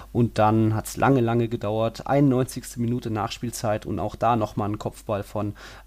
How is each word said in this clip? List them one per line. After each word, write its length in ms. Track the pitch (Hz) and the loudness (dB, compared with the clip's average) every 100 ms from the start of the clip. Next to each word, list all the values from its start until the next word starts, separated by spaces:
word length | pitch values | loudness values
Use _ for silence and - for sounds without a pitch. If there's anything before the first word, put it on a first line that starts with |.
| - | -4
Und 260 | - 117 - | 0 2 4
dann 360 | 107 110 110 | 4 6 4
hat's 220 | 110 - - | 2 -2 0
lange, 240 | 117 135 | 4 4
lange 280 | 113 120 113 | 4 0 0
gedauert. 580 | 117 104 110 113 - - | -2 -2 0 -2 -2 0
Einundneunzigste 760 | 139 147 127 127 123 - 120 | 4 4 4 0 -4 -10 -4
Minute 300 | 117 123 117 | -2 -2 -2
Nachspielzeit 720 | 107 98 - 120 - 107 107 | -4 -4 -6 -8 -4 -2 -2
und 140 | - 95 | -2 -4
auch 180 | 104 - | -4 0
da 200 | 113 117 | 2 2
nochmal 340 | 107 - 101 | 0 -2 -4
ein 80 | 104 | -4
Kopfball 440 | 120 - - 101 | -6 -8 -6 -4
von, 320 | - 104 104 - - - | -4 -6 -6 -6 -14 -20